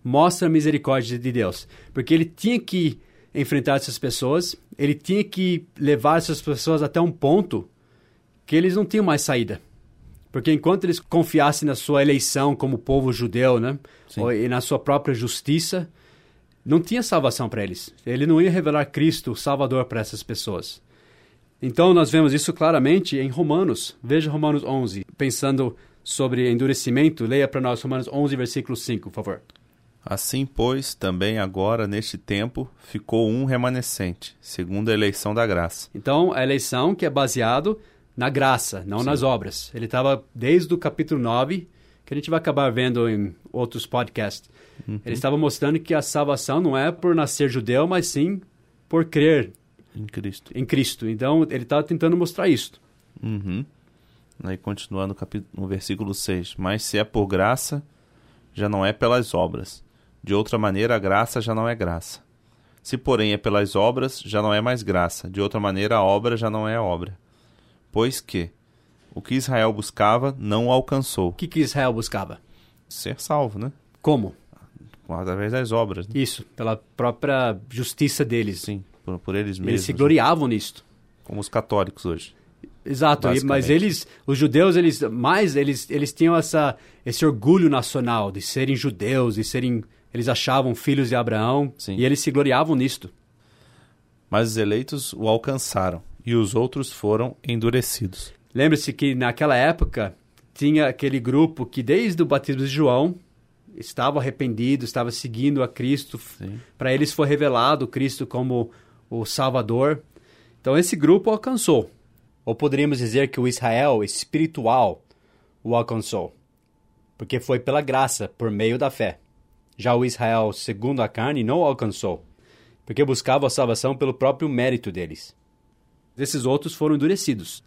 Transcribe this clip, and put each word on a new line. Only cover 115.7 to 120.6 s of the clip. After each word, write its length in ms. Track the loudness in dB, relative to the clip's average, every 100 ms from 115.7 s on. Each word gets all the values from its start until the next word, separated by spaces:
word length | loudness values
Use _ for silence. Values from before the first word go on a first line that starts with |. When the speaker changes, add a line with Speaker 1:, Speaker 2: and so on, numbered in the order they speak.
| 0
Speaker 1:
alcançou, 580 | 0 -4 -4 -6 -6 -10 _ _ _ _ _ _ _ -18
porque 240 | -6 -4
foi 180 | 0 -2
pela 220 | 0 -2
graça, 480 | 0 0 0 -2 -8 -6
por 120 | -4
meio 280 | 0 0 0
da 120 | -2
fé. 300 | -2 -4 -6 _ _ _ _ _ -6
Já 160 | 0
o 120 | 2 0
Israel 480 | -2 0 2 0
segundo 480 | -2